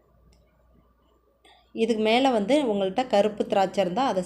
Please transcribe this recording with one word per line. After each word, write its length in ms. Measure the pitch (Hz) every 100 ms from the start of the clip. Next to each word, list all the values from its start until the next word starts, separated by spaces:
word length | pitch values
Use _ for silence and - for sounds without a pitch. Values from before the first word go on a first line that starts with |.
| _ _ _ _ _ _ _ _ _ _ _ _ _ _ _ _ _
இதுக்கு 300 | 226 226 220
மேல 280 | 220 233 269
வந்து 320 | 233 202 294
உங்கள்கிட்ட 440 | 262 202 196 185 180
கருப்பு 400 | 202 208 208 -
திராட்சை 380 | 202 190 196
இருந்தா 220 | 185 185 262
அதை 160 | 190